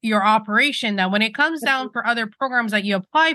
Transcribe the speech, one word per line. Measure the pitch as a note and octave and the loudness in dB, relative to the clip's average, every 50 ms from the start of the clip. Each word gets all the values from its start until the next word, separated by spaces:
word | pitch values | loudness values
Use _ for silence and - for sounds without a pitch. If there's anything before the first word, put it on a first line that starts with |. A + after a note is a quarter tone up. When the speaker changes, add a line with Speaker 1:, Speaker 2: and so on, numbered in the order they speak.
| - | -4
Speaker 1:
your | A3 G#3+ G#3 G3 | 0 0 2 4
operation, | G#3+ G#3+ A3 G#3+ G#3 G#3 A3+ C4+ C#4+ C4 - B3+ A3 G3+ | 4 4 2 2 0 0 2 2 2 0 -2 -4 -2 -2
that | G3 F#3 F#3 | 0 0 0
when | G3 G#3 A3 | 2 0 0
it | A3 A3 | 0 0
comes | - D4 D#4+ E4 D4+ B3 | 0 0 0 -2 -2 -2
down | C#4 C4+ C4 C4 | -2 0 -2 -2
Speaker 2:
Mm-hmm. | - - | -6 -6
Speaker 1:
for | A#3+ A3+ | -4 -2
other | A3+ A#3 A#3 A3+ | -2 -2 -2 -4
programs | G#3+ - _ C4+ C4 B3+ A#3+ A#3 G#3+ G#3+ | -6 -6 _ -6 -2 0 -2 0 0 0
that | G#3 F#3+ | -2 0
you | G3+ G3 | 0 -2
apply | F#3+ F#3+ - - D#4 D#4+ D#4+ D#4 | -2 -2 0 2 2 2 2 2